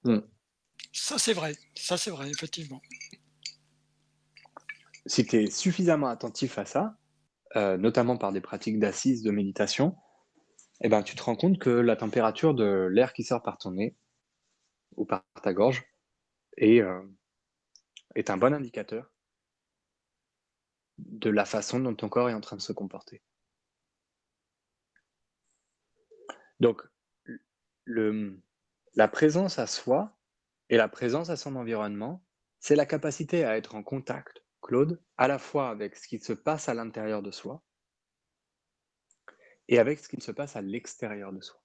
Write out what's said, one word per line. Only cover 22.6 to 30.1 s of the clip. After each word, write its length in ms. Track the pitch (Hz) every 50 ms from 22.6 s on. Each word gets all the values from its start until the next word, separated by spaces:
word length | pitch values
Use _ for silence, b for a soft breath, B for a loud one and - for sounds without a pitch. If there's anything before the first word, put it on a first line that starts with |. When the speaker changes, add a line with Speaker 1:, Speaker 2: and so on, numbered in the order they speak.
Speaker 1:
se 100 | - -
comporter. 500 | 107 - 98 92 - 95 - - - - _ _ _ _ _ _ _ _ _ _ _ _ _ _ _ _ _ _ _ _ _ _ _ _ _ _ _ _ _ _ _ _ _ _ _ _ _ _ _ _ _ _ _ _ _ _ _ _ _ _ _ _ _ _ _ _ _ _ - _ - - b b b b b _
Donc, 220 | - 120 110 - - _ _ _ _ _ _ _ _ - 120 - _ _ _ _ _ _ _ _ _
le, 540 | - 233 220 110 107 107 - 214 - 95 92 _ _ _ _ _ _ _ _ _ _ _
la 140 | - 107 104
présence 500 | - - 156 151 151 175 196 185 - -
à 80 | 120
soi 520 | - - - - 123 123 170 208 214